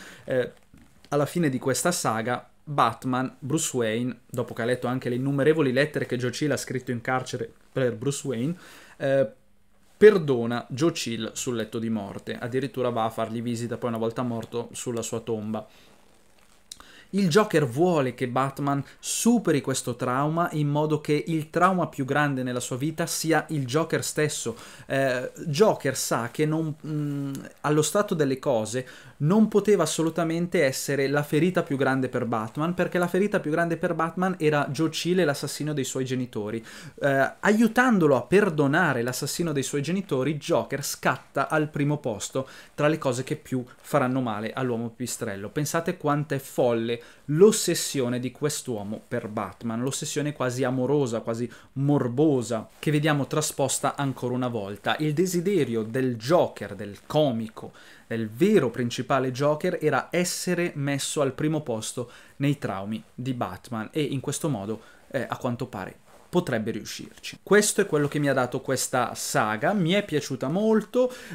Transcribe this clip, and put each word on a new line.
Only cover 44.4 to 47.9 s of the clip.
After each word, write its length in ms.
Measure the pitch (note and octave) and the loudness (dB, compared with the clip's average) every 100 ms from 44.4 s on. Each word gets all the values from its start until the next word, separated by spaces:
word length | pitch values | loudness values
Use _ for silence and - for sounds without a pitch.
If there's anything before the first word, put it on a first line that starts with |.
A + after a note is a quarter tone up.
| A2 | -4
all'uomo 360 | - B2+ A2+ A#2 | -4 -2 -2 -4
pipistrello. 600 | - A#2+ - A#2 G2 G#2 | -8 -8 -6 -6 -8 -6
Pensate 480 | D3+ D3 E3 E3+ F3 | -4 -2 -2 -2 -2
quanto 380 | D3 D3 D3 | 0 0 0
è 40 | C#3 | -4
folle 640 | - - B2 A#2 A#2 A#2 - - | -4 0 2 2 0 -4 -8 -12
l'ossessione 920 | - D3+ G#3 G#3+ - E3 - | 0 6 8 6 0 -2 -2